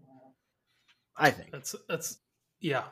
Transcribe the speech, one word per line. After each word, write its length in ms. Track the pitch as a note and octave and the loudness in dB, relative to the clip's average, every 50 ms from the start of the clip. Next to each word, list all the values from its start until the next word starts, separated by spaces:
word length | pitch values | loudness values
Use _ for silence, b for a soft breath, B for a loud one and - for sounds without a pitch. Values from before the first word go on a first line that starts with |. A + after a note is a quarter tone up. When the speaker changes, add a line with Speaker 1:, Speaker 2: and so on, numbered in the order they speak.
| - - - - - - - _ _ _ _ _ _ _ _ _ _ _ _ _ _ _ - | -20 -20 -20 -20 -20 -20 -20 _ _ _ _ _ _ _ _ _ _ _ _ _ _ _ 0
Speaker 1:
I 140 | - D3 C#3+ | 4 6 6
think. 220 | A#2+ - - - - | 6 4 -2 -12 -12
Speaker 2:
That's, 220 | C#3 - - - - - - | -12 -10 -10 -10 -10 -6 -6
that's, 300 | F3+ D#3+ - - - - _ _ _ _ _ _ _ _ - | -4 -4 -4 -6 -10 -12 _ _ _ _ _ _ _ _ -2
yeah, 220 | D#3+ C#3 B2 - - | 0 0 0 -2 -4